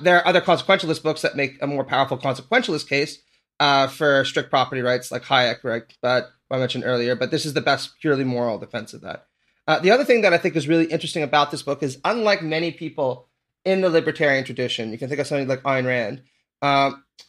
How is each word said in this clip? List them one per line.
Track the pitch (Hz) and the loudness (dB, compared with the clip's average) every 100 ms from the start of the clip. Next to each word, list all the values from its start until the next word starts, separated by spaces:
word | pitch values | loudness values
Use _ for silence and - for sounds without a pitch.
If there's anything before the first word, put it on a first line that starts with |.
there | 175 175 | 2 4
are | 170 | 4
other | 185 | 2
consequentialist | - 165 - 190 160 156 | 2 0 2 0 0 -2
books | 156 156 | -4 -2
that | 156 143 | -4 -2
make | 135 - | -6 -4
a | 143 | -6
more | 143 | -4
powerful | 135 131 131 127 | -2 0 0 -2
consequentialist | 139 127 - 240 240 151 - | -4 -6 -2 -2 0 -6 -2
case, | 139 143 - _ _ _ - | -2 -2 -8 _ _ _ 0
uh, | 147 139 131 | 2 4 2
for | - 151 139 | 0 2 2
strict | 131 156 - | 2 -4 0
property | 139 123 131 | 0 0 -2
rights, | 123 123 - | -2 -2 -4
like | 123 | -10
Hayek, | - 135 120 104 | 0 2 2 -2
right? | 127 117 - _ | -4 -6 -8 _
But | 123 127 - _ _ | 0 0 -2 _ _
I | 131 | -4
mentioned | 127 127 | -2 -4
earlier, | 117 123 120 | -2 -2 0
but | 120 127 | -2 -2
this | 151 156 | -2 -2
is | |
the | 143 | -2
best | 143 131 - _ | 0 0 -2 _
purely | 156 139 | 0 0
moral | 131 120 120 101 | 0 -2 -2 -4
defense | - - - | -8 -10 -10
of | 107 | -16
that. | 95 76 _ _ _ _ - | -14 -14 _ _ _ _ -2
Uh, | 156 | 2
the | 180 | 4
other | 254 | 4
thing | 262 233 | 4 4
that | 202 | 6
I | 170 | 4
think | 175 156 | 2 -2
is | 139 | 2
really | 165 160 | 2 2
interesting | 160 165 170 | -2 -4 -4
about | 143 147 147 | 0 2 2
this | 151 | -2
book | - 139 | -6 -4
is, | 143 131 | -6 -4
unlike | 170 233 214 196 | -2 0 2 0
many | 160 160 170 | 0 -4 -4
people | - 156 - 131 120 _ _ _ _ | -6 -10 -4 -4 -4 _ _ _ _
in | 190 190 | 0 2
the | 185 | 4
libertarian | 165 156 - 147 135 | 2 0 2 2 2
tradition, | 123 120 123 - 110 | -2 -6 -4 -4 -6
you | 113 | -8
can | 131 | -6
think | 143 | -6
of | 135 | -4
something | 147 131 | -4 -2
like | 131 | -2
Ayn | 139 131 127 | 0 0 0
Rand. | 123 107 131 _ _ _ _ | -2 -4 -8 _ _ _ _
Um, | 143 139 139 135 _ - | 0 2 2 -2 _ -20